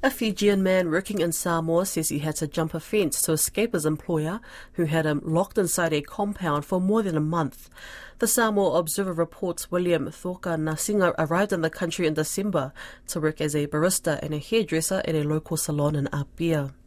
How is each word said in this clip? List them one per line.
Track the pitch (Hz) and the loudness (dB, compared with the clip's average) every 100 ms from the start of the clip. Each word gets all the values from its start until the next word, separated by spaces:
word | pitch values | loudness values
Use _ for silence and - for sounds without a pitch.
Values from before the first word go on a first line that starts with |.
| 269 | 0
A | |
Fijian | - 226 190 208 196 | 2 -2 2 2 4
man | 190 185 180 | 4 2 2
working | 160 190 208 | 0 0 -2
in | 170 | 0
Samoa | 160 180 165 160 165 190 | 0 0 0 2 2 2
says | - 160 | -2 -2
he | 147 | -2
had | 151 151 | -2 -4
to | 151 | -4
jump | - 160 | -2 -2
a | 165 | -4
fence | - 214 175 - | -2 0 0 0
to | - | 0
escape | 160 - - 226 | 0 0 0 0
his | 185 156 | 0 0
employer, | 156 - 165 156 202 - - - | -2 -2 -2 -2 -6 -10 -20 -14
who | - | -2
had | 165 160 156 | 0 2 2
him | 147 | 0
locked | - 160 190 - | 0 0 2 0
inside | 180 - 170 | 0 2 0
a | 151 | 0
compound | 147 - 202 202 180 147 147 | -4 -4 -4 -2 0 0 0
for | 185 | 0
more | 185 214 | 2 2
than | 202 156 | 2 0
a | |
month. | 151 170 147 - - - - - - - | 0 0 -2 -4 -20 -20 -18 -18 -18 -2
The | 226 | 0
Samoa | - 226 202 190 147 | 4 4 4 4 2
Observer | 165 - 190 | 0 -2 -2
reports | 170 165 - 185 170 - | 0 -2 -2 -4 -4 -2
William | 180 180 165 143 | 0 2 2 0
Thoka | - 180 180 - 165 | -6 -10 -6 -4 -2
Nasinga | 156 156 - 208 180 - | -2 -2 0 4 4 2
arrived | 160 170 202 | 0 2 2
in | 185 | 2
the | 160 | 0
country | - 175 - 170 | -2 -4 0 0
in | 151 | 0
December | 151 - 202 175 135 - - - - | -2 -2 0 0 -2 -8 -18 -18 -8
to | - | -2
work | 156 156 | -2 0
as | 151 147 | -2 0
a | 147 | 0
barista | 151 170 185 - 147 | 2 2 2 0 -2
and | 147 | -2
a | 151 | -6
hairdresser | - 226 190 160 160 190 - | 0 0 2 0 0 -2 0
at | 156 | 0
a | |
local | 147 156 156 160 | 2 -2 -2 -4
salon | - 147 147 156 | -2 0 2 2
in | 139 | -2
Apia. | 143 143 - 165 160 139 135 | -2 -6 -2 0 0 -2 -8